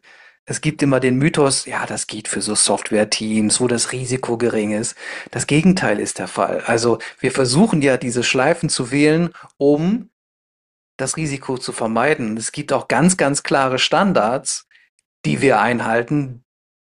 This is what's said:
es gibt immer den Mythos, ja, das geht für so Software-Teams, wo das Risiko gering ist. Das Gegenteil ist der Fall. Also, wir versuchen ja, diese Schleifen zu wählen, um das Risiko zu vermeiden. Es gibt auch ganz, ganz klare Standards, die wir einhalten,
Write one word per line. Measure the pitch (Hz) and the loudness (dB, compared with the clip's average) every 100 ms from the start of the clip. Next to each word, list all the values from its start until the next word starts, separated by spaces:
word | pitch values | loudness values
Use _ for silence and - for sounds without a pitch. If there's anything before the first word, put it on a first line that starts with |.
| _ - - _ - | _ -20 -20 _ -10
es | 135 | -4
gibt | 156 151 | -4 0
immer | 143 131 | 2 2
den | 127 127 | 2 2
Mythos, | 156 160 139 131 | 2 4 2 2
ja, | - 123 120 | -4 -8 -6
das | 107 - | -8 -8
geht | 110 - | -10 -8
für | 104 | -6
so | 101 104 | -4 0
Software-Teams, | - 101 - 107 107 - 110 110 107 - | 0 0 0 0 0 -2 -2 0 2 2
wo | 123 | 0
das | 120 - | 0 -2
Risiko | 127 123 127 123 117 | -6 -4 -4 -4 -2
gering | 120 110 107 | 0 0 -2
ist. | 107 117 - - - - | -2 -4 -8 -12 -14 -10
Das | 123 - | -8 0
Gegenteil | 147 185 185 123 104 | 4 4 4 2 0
ist | 101 - | -2 -6
der | 92 | -8
Fall. | - 98 90 - | -2 -2 -2 -2
Also, | 117 120 113 - - | 0 2 0 -4 -6
wir | 127 | -2
versuchen | - 131 135 220 160 | 0 2 4 4 4
ja, | 139 123 | 2 2
diese | 127 120 | 0 -2
Schleifen | 113 131 135 170 151 | 0 0 2 0 -2
zu | - 123 | -4 -2
wählen, | 139 151 160 170 - - - | 2 4 4 0 -4 -20 0
um | 139 147 170 240 - _ _ _ _ _ _ _ _ - | 2 2 2 -2 -4 _ _ _ _ _ _ _ _ -8
das | 131 - | -6 -4
Risiko | 156 139 - 127 | -4 -6 -6 -6
zu | - | -6
vermeiden. | - 113 113 139 151 113 113 | -4 -2 2 2 2 -2 -6
Es | 110 | -6
gibt | - 143 | -8 -4
auch | 135 - | -2 0
ganz, | 117 175 - | 2 4 4
ganz | 143 143 | 2 0
klare | - 151 131 127 | 0 0 2 0
Standards, | - 156 196 139 107 135 - - - _ _ _ _ _ | 0 2 2 2 2 0 -4 -8 -12 _ _ _ _ _
die | 151 143 | -4 0
wir | 135 110 | 2 4
einhalten, | 110 120 120 117 120 147 135 120 - _ _ _ _ | 2 0 0 -2 0 -2 -2 -8 -20 _ _ _ _